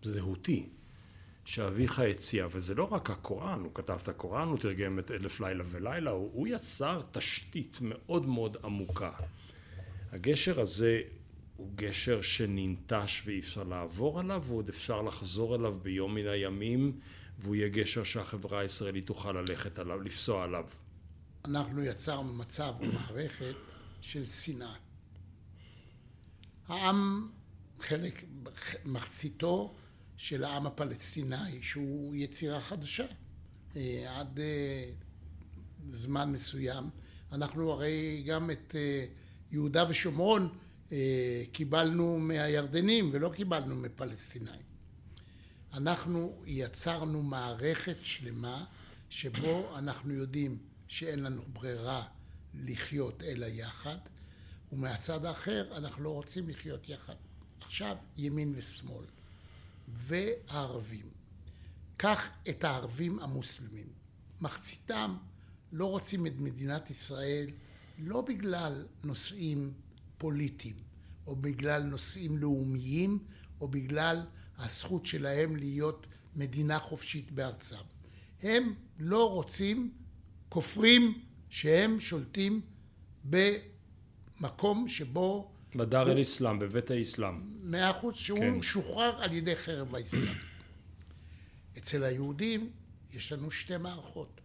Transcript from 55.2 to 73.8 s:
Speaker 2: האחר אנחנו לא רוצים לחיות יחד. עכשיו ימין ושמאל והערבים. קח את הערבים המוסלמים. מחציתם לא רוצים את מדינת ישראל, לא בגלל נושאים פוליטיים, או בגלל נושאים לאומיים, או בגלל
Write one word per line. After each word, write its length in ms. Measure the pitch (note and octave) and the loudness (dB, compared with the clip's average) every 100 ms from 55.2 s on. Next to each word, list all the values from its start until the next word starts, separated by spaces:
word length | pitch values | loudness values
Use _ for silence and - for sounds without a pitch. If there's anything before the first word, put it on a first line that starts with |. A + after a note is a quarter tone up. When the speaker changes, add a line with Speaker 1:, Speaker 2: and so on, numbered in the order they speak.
Speaker 2:
האחר 520 | D#3+ D#3 - G#3 G3 - | -2 -4 0 0 -2 -4
אנחנו 260 | D3 - | -8 -6
לא 80 | D3 | -4
רוצים 380 | D3 D3 F3+ E3+ | -4 -6 -6 -6
לחיות 400 | C#3 D#3+ C3+ - | -6 -8 -8 -8
יחד. 260 | C#3+ - - - - - - | -12 -12 -16 -16 -20 -20 -18
עכשיו 360 | - - G#3 F#3+ - - | -8 -4 -4 -4 -8 -4
ימין 360 | C#3+ D3 D3+ C3+ | -2 0 0 -2
ושמאל 480 | A#2 - B2+ A2+ - - - - - - - - - | -4 -8 -8 -10 -12 -16 -20 -20 -18 -18 -18 -18 -12
והערבים. 1200 | A#2 B2 E3+ G3+ A#3 - D3 C3+ B2 A2 A2 - - - - - - - - - - | -10 -2 0 0 -2 -2 -2 -2 -4 -6 -8 -12 -16 -18 -18 -16 -16 -16 -16 -18 0
קח 340 | G3+ G#3+ - - - | 4 4 0 -6 -6
את 160 | C#3+ | 0
הערבים 540 | E3 C3 A#2+ A#2+ E3+ G3+ | 2 2 -2 -2 0 0
המוסלמים. 680 | C#3+ C3+ B2 - A#2+ G#2+ - - - - - - | -2 -4 -4 -6 -8 -12 -12 -16 -20 -20 -20 -4
מחציתם 760 | D3+ - - - - A3 G#2+ F#3 - - - - - | -4 -2 -8 -10 -2 0 2 -2 -8 -18 -20 -20 -10
לא 140 | D#3+ F#3+ | -2 0
רוצים 400 | F#3+ - G3 E3 | 0 0 0 0
את 120 | C3+ | 0
מדינת 520 | C#3 B2 C#3 D3 - | -4 -2 -2 -2 -4
ישראל, 600 | C#3 - C3+ C#3 D3 C#3+ D3 - - - - | -6 -4 -2 0 0 -2 -6 -16 -18 -18 -10
לא 220 | D#3+ A3 | -2 -2
בגלל 680 | B3+ A3 G3+ F3 D#3+ C#3 D3+ - | 0 0 0 0 0 -2 -8 -8
נושאים 680 | D3+ C3+ - G3 E3 D3 C#3 C#3 - - - - | -4 -4 -4 -2 0 0 0 -6 -14 -18 -20 -4
פוליטיים, 580 | D#3+ D3 D3 - A2+ G#2+ - - - - - | 0 2 0 -2 -10 -10 -12 -16 -16 -14 -6
או 100 | C#3 | -2
בגלל 460 | C#3+ C3 C#3+ D3 | 0 2 2 4
נושאים 560 | C#3+ C3+ - G3 E3+ D3+ | 2 -2 -2 -2 0 2
לאומיים, 800 | D3 C#3 C3+ C3 B2+ D3 F#3 G3+ - - - - | 4 4 4 0 2 4 4 4 0 -14 -16 -6
או 80 | D3 | -2
בגלל 580 | C#3 | -2